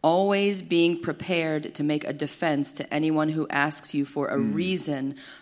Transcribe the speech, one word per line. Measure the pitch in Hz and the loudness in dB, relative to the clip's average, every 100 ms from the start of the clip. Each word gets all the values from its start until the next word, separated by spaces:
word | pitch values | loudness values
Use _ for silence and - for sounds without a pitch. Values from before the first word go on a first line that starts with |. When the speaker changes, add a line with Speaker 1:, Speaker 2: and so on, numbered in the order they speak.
Speaker 1:
always | 160 175 196 202 202 196 | 4 4 4 4 2 0
being | 165 170 170 170 | 0 4 4 2
prepared | 170 160 - 175 160 156 151 - | -4 -6 -2 0 0 -2 -4 -2
to | |
make | 147 151 | 0 0
a | - | -2
defense | 143 147 - 170 143 139 | -4 -6 -2 0 0 -2
to | - - | -4 -4
anyone | 151 156 156 156 | 0 2 2 2
who | 156 151 | 0 -2
asks | 143 147 147 - | 0 0 -2 -4
you | 147 139 | -2 -2
for | 147 139 | -2 -2
a | 139 | 0
Speaker 2:
Mm. | - | 0
Speaker 1:
reason | 156 185 185 151 139 135 139 - - | 0 0 0 -2 -2 -4 -6 -14 -20